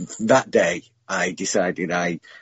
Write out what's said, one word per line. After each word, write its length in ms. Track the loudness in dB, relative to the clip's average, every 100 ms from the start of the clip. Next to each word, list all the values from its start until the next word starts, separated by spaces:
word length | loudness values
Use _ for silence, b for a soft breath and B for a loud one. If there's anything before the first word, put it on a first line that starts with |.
| -12 -4
that 300 | 2 2 4
day 340 | 2 2 0 -6 _ -6
I 240 | -2 -2
decided 580 | -2 -2 0 0 -2 -2
I, 300 | -2 -2 -4 B B